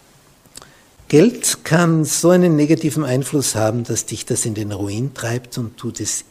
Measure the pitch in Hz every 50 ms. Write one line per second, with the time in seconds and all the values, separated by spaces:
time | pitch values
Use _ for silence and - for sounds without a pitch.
0 | _ _ _ _ _ _ _ _ _ _ _ - - - - _ _ _ _ _
1 | - - 147 147 190 240 - - - - - - - - 156 170 175 165 165 160
2 | 151 131 - - - 170 185 180 180 175 156 147 147 147 165 156 - 147 - 156
3 | 151 127 127 131 139 - - 143 127 - - 107 107 110 110 120 117 - 113 -
4 | - - 117 104 - - - - - 123 107 113 107 104 104 92 101 98 101 110
5 | 131 143 - - 117 113 117 123 127 - - 131 120 107 - - - 113 - -
6 | 107 - - - - -